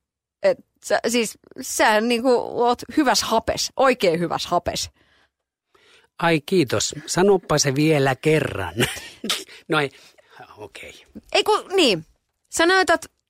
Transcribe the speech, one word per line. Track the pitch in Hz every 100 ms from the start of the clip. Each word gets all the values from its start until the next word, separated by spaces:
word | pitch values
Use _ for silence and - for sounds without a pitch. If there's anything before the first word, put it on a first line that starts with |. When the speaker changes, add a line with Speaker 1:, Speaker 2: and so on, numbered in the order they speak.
| _ _ _ _
Speaker 1:
et | 196 180 - _ -
sä, | 202 -
siis | 240 220 - - -
sä | 254 - 262 214
niinku | 226 240 254 240 - 113
oot | 240 240 - -
hyväs | 262 208
hapes, | - 220 - - - -
oikein | 269 240 190 165
hyväs | 170 139 -
hapes. | 175 - - - _ _ _ _ _ _ _ _ _ _ _ _ -
Speaker 2:
Ai | 170 165 -
kiitos. | 190 131 107 - 151 -
Sanoppa | 170 202 190 - 151
se | 143 131
vielä | 156 151 135 131
kerran. | 156 156 131 95 87 98
<laughs> | - - - - 226 - - - -
No | 156
ei, | 139 - - _ _ - - -
okei. | 107 - - - - - -
Speaker 1:
Ei | 359
kun, | 415 403 - 370
niin. | 285 175 - _ _ _ _
Sä | - 339
näytät | 381 359 330 - _ _